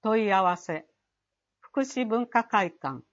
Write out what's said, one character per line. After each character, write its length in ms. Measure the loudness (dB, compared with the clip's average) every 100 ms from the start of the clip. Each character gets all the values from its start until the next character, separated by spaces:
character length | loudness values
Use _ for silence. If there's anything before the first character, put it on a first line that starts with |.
問 200 | 2 2
い 80 | 4
合 120 | 2
わ 140 | 2 0
せ、 280 | -6 -8 -10 _ _ _ _ _ _ _
福 220 | -8 -4
祉 240 | -4 -4 -2
文 220 | -2 0
化 160 | -2
会 280 | 0 -2 -2
館 320 | -6 -12 -12 -16